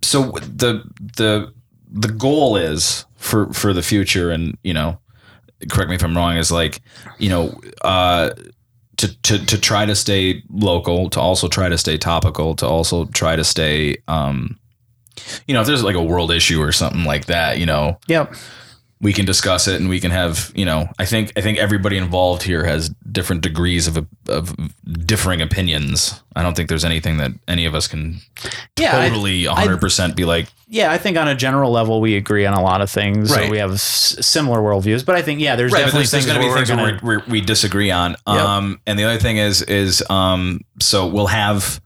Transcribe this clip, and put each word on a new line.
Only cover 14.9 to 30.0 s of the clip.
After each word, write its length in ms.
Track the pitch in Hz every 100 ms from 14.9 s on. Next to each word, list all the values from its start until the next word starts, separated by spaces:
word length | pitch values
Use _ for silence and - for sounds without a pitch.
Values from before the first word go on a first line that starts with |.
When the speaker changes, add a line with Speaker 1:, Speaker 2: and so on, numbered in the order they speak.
| _ _ - - - -
Speaker 1:
you 60 |
know, 80 | 139
if 60 | 110
there's, 160 | 143
like, 120 | 107 90
a 80 |
world 280 | 82 87 85
issue 280 | 87 - 82
or 100 | 73
something 320 | 85 82 - 82
like 200 | 73 -
that, 320 | 85 80 60
you 60 | 85
know, 320 | 76 73 92 -
Speaker 2:
Yep. 260 | 165 147 - - - - - _ _
Speaker 1:
we 120 | 104
can 120 | 98 95
discuss 420 | 92 - 90 -
it 120 | 92
and 80 | 92
we 100 | 92
can 120 | 90
have, 400 | 90 87 82 - -
you 80 | 95
know, 220 | 78 80 -
I 60 | 98
think, 260 | 113 104 -
I 60 |
think 160 | 98 104
everybody 400 | 104 104 98 98
involved 460 | 90 90 92 87
here 200 | 92 87 82
has 240 | 78 80 - -
different 300 | 101 87 87
degrees 460 | 85 78 90 87 80
of, 180 | 80 78 - -
of 260 | - 85 - 78 - - 82 82
differing 360 | 107 95 87
opinions. 800 | 78 - 90 76 71 - - - _ -
I 80 |
don't 120 | 87 82
think 140 | 82
there's 160 | 82 82
anything 320 | 82 80 78
that 140 | 69 - -
any 180 | 85 82
of 80 | 76
us 120 | -
can 320 | 80 78 82 - - - - - -
Speaker 2:
Yeah, 200 | 311 147
I, 100 | -
Speaker 1:
totally 380 | 113 101 92 85
Speaker 2:
I, 40 |
Speaker 1:
a 40 | 82
hundred 260 | 101 90
percent 340 | 101 -